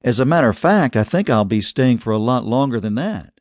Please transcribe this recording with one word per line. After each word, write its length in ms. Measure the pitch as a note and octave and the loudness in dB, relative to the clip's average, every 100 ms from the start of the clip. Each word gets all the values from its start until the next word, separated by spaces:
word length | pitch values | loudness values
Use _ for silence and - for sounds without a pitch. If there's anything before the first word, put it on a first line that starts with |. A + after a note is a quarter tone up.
As 160 | B2+ A#2 | -2 0
a 60 | C3 | 2
matter 240 | E3+ B2+ | 2 2
of 80 | G2+ | 2
fact, 360 | E3 G3+ C#3 A2 | 2 2 2 0
I 80 | |
think 240 | G#2+ F3 G3+ | 0 -2 0
I'll 180 | A#2 G2+ | 0 0
be 160 | G#2+ | -2
staying 360 | G2 - C3 A#2 | -4 0 2 2
for 120 | A2 | 0
a 80 | G#2+ | -2
lot 260 | A2 B2+ G#2+ | 0 -2 -2
longer 340 | A#2+ C#3 A#2 | -2 0 -2
than 140 | G#2 G#2+ | -4 -4
that. 380 | F#3 G#3 - _ | -4 -8 -12 _